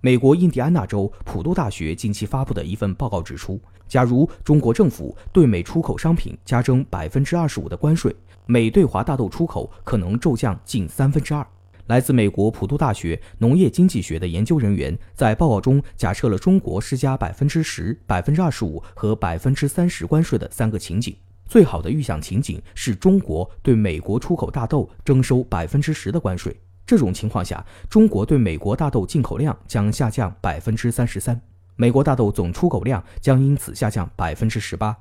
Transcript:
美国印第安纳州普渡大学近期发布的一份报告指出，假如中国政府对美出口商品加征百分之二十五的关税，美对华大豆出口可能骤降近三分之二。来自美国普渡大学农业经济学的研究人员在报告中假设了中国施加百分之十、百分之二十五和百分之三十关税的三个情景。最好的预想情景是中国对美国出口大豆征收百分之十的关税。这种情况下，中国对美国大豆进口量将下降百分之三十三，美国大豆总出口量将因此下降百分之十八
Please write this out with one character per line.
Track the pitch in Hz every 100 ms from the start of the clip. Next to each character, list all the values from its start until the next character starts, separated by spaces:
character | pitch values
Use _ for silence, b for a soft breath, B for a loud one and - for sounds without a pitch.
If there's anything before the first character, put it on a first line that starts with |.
美 | 127 127
国 | 131
印 | 160 180
第 | 131
安 | 131
纳 | 175 95
州 | 104 98 B -
普 | -
渡 | 85
大 | 185 131
学 | 92 78
近 | 85 113
期 | 101
发 | 107 135
布 | 131
的 | 110
一 | 73
份 | 98 101
报 | 92 127
告 | 98
指 | 82 69
出， | - 98 - b -
假 | 135
如 | 123 123 165 B
中 | - 151
国 | 127
政 | 113 190
府 | - 71 - B
对 | -
美 | 147 98
出 | 87 165
口 | 165 -
商 | 160 170
品 | - -
加 | - 120
征 | 127 127 135
百 | - 78
分 | -
之 | 143 170
二 | 160
十 | -
五 | -
的 | 87
关 | 151
税， | 165 - - b b -
美 | 120 113
对 | 147
华 | 160 92
大 | 107
豆 | 135 104
出 | -
口 | 165 - - b
可 | - 113
能 | 87 110
骤 | 165
降 | 117 120 92
近 | - 120 82
三 | - 135
分 | 147
之 | -
二。 | 147 - - - b -
来 | 120
自 | -
美 | 127 101
国 | 98 104
普 | 113 98
渡 | 147
大 | 147
学 | 101 82 82 B B
农 | 117
业 | 151 180
经 | - 185
济 | -
学 | 107 101
的 | 92
研 | 85
究 | 110 160
人 | 110
员 | 98 67 82 b
在 | - 123
报 | 110 165
告 | 107
中 | 131 139 139 -
假 | 90
设 | 95 127
了 | 95
中 | - 190
国 | - 85
施 | 107 131
加 | 139
百 | 131 82
分 | - 143
之 | 165
十、 | 156 - 82 117 _
百 | 92
分 | 90
之 | 151
二 | 180
十 | -
五 | 101 76 B
和 | - 107
百 | 107 90 82
分 | 135
之 | 139 143
三 | - 175
十 | - -
关 | 156
税 | 165 -
的 | -
三 | - 110
个 | 107
情 | - 87
景。 | 117 - - -
最 | - 233
好 | 156 80
的 | 80
预 | 143
想 | 135 78
情 | 76 92
景 | - 78 b
是 | - -
中 | 98 185 196
国 | - 80 87 b
对 | -
美 | 117 104 78
国 | 78 107
出 | -
口 | 170 -
大 | - 117
豆 | 147 107 b
征 | - 135
收 | 127 127
百 | 123 95 92
分 | 143
之 | 147
十 | 156 -
的 | 165
关 | 104 90
税。 | - - - - -
这 | 233
种 | 113
情 | - 107
况 | -
下， | 90 - - B B
中 | 214 220
国 | - 104
对 | 147
美 | 107 78
国 | 98
大 | 117 151
豆 | 127 92
进 | -
口 | 120 -
量 | 151 - -
将 | 117 104
下 | 104 123
降 | 107 104 98
百 | 110 76
分 | -
之 | 110 120
三 | 117 120
十 | -
三， | 104 117 - - _ -
美 | 120
国 | 123
大 | 139 127
豆 | 107
总 | 104 87
出 | 87 180
口 | 127
量 | 110 123 - B
将 | - 131
因 | 135 143
此 | -
下 | - 107
降 | 104 87 -
百 | 85
分 | - 113
之 | 110
十 | - 87
八 | 107 107